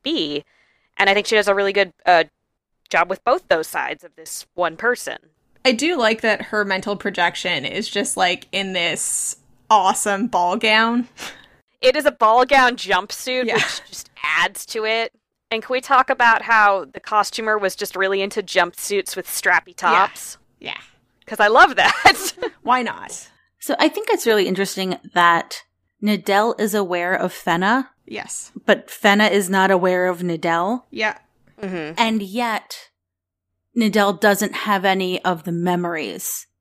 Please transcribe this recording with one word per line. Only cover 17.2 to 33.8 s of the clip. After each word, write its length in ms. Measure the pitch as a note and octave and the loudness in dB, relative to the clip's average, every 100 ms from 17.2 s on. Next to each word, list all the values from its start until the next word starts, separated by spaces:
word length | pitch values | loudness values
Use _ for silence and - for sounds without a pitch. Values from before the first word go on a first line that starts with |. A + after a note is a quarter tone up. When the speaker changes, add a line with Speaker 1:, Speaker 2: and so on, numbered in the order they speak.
| G3 - A3 G#3+ | 0 -4 -2 0
Speaker 1:
was 160 | F#3+ | -2
just 220 | - G3+ F#3 | -4 -8 -2
really 260 | F#3+ G3 | -2 0
into 220 | G3+ G#3+ | -4 -6
jumpsuits 720 | F#3 F#3+ F3 - - G3+ F#3+ F#3+ | -2 0 0 -2 -4 -4 -4 -8
with 120 | - | -8
strappy 400 | - F#3+ F3 - | -4 2 0 0
Speaker 2:
Yeah. 60 | - | -4
Speaker 1:
tops? 600 | F3 E3+ G3 - - - _ _ | 2 2 2 -2 -18 -18 _ _
Speaker 2:
Yeah. 180 | - - - _ _ _ - | -14 -14 -16 _ _ _ -12
Speaker 1:
'Cause 160 | G#3+ | 2
I 60 | G#3 | 4
love 280 | B3 E4+ B3+ | 8 6 6
that. 560 | - - - - F#4+ - A4+ | 0 4 2 2 -4 -8 -10
<laughs> 140 | _ | _
Speaker 2:
Why 200 | - B3+ | -2 -2
not? 460 | A3 F2 - - - _ _ - | -2 -10 -14 -18 -20 _ _ -16
Speaker 3:
So 160 | - - | -6 0
I 120 | D4+ | 0
think 180 | G#4 A4 | 0 -2
it's 160 | F#4 A#3 | -2 2
really 220 | G#3+ F3+ | 2 2
interesting 500 | F#3 F#3+ - F#3 - - | 0 -2 -4 -6 -6 -4
that 500 | F3+ E3+ E3+ - - - _ _ - | 2 4 4 -2 -14 -18 _ _ -6
Nidell 540 | G#3 G3+ - G3 A3+ - | -2 -2 2 2 2 0
is 160 | G#3 | -2
aware 400 | G#3 F#3 F3 F3 | 0 -2 -2 -2
of 200 | F#3 F3+ | -2 -2
Fenna. 560 | - - E3+ F#3+ B3+ C4 _ - | -4 -2 0 2 0 -2 _ -16
Speaker 2:
Yes. 480 | G#3 - - - - - | -14 -12 -14 -14 -8 0
Speaker 3:
But 240 | G3 - | 0 0
Fenna 360 | - G#3 G3+ G#3+ | 0 2 4 4
is 240 | G3 F3+ | 2 0
not 200 | F#3+ F#3+ | 2 4
aware 360 | F#3+ F#3 F3+ F3+ | 4 2 2 0
of 160 | E3+ | -2
Nidell. 600 | F3+ E3 E3+ E3 F#3 B3 _ | -4 -4 -2 0 0 -4 _
Speaker 2:
Yeah. 280 | - G#3+ - _ _ _ - | -4 -4 -4 _ _ _ -12
Speaker 1:
Mm-hmm. 340 | F#3+ F3+ D3+ E3 | -8 -8 -8 -2
Speaker 3:
And 240 | A3+ A3 | -2 -2
yet, 720 | G3 A3 A#3+ G#3+ - - - _ _ _ _ _ _ _ _ | -4 -6 -4 -6 -8 -20 -20 _ _ _ _ _ _ _ _
Nidell 380 | A#3+ | -2